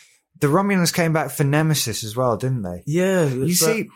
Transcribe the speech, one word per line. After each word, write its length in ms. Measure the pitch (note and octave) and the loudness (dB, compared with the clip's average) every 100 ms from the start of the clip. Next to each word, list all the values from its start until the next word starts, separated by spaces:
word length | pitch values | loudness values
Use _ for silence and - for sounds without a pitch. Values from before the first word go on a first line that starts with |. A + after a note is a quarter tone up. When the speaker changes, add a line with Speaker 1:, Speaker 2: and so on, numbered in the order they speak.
| - _ _ _ | -20 _ _ _
Speaker 1:
The 60 | C#3+ | 0
Romulans 480 | E3+ G3+ G3 E3 | 2 2 2 0
came 180 | - E3 | 0 0
back 200 | D#3+ C3+ | 0 -2
for 100 | - | -2
Nemesis 600 | C#3 D3 D#3+ C#3+ A#2 G#2 | 0 2 2 0 -2 -6
as 100 | A2 | -6
well, 220 | A2+ B2+ A2 | -2 0 0
didn't 260 | C3 B2+ | -2 -2
they? 220 | F2+ F2 C#3+ | -4 -8 -4
Speaker 2:
Yeah, 380 | E3 F#3 F#3 D3 | 0 2 2 0
Speaker 1:
You 200 | B2+ C3 | 0 0
Speaker 2:
but, 40 | F3+ | 2
Speaker 1:
see, 320 | D#3+ A3 - | 2 0 -4